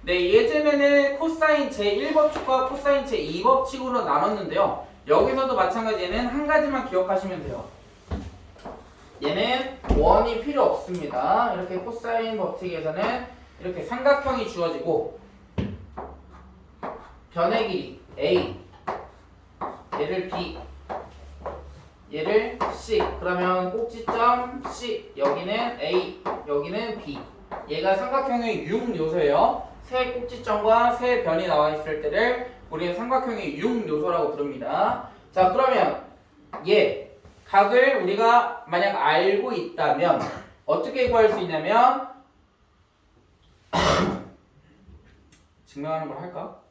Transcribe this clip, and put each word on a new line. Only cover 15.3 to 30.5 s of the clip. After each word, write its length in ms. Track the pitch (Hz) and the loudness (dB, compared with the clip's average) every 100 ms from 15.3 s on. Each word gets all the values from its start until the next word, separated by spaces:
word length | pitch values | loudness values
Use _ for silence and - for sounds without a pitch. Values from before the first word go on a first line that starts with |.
| - - - - - - - - - - - - - - - - - - - - | -20 -12 -8 -8 -10 -14 -14 -14 -16 -20 -20 -20 -20 -20 -14 -12 -12 -18 -20 -14
변의 340 | 170 170 226 220 | -2 0 2 0
길이 320 | 180 127 - - - | -4 -6 -14 -20 -4
A, 380 | - 185 - - - - - - - - - - _ - - - - - | 2 2 0 -10 -16 -14 -10 -10 -12 -20 -20 -20 _ -14 -12 -12 -10 -4
얘를 300 | 147 185 180 | -2 -2 -4
B, 280 | - - - - - - - - - - - - - - - - _ - | -6 -8 -10 -14 -18 -12 -12 -12 -18 -20 -14 -12 -12 -16 -20 -20 _ -12
얘를 440 | 151 185 214 240 - - | -6 2 2 2 -4 -6
C. 300 | - - 202 - - | -6 -2 0 0 -2
그러면 520 | 170 180 180 185 185 | -4 0 0 0 0
꼭지점 880 | 226 - - - 233 247 247 247 277 - | -4 -6 -6 -4 2 4 4 -2 -8 -12
C, 400 | - 240 - - - | -10 -8 -8 -8 -2
여기는 640 | 139 143 185 220 240 240 | -2 0 -2 -2 -4 -4
A, 400 | 160 180 185 - - - 147 | -2 -2 -2 -10 -10 -10 -4
여기는 560 | 143 170 202 226 208 | -4 -2 -6 -6 -8
B. 160 | 147 139 - - - - - | -10 -12 -14 -20 -14 -14 -8
얘가 260 | 151 185 | -2 0
삼각형의 720 | 196 - 269 262 240 233 214 151 | 0 0 -2 0 -2 -2 -4 -4
융 300 | 220 247 175 | -4 -4 -4
요소예요. 720 | 156 175 147 151 - - - - - | -2 2 2 4 4 0 -8 -16 -8
세 240 | 254 247 | -4 -4
꼭지점과 840 | 247 - 233 - | -4 -8 -10 -4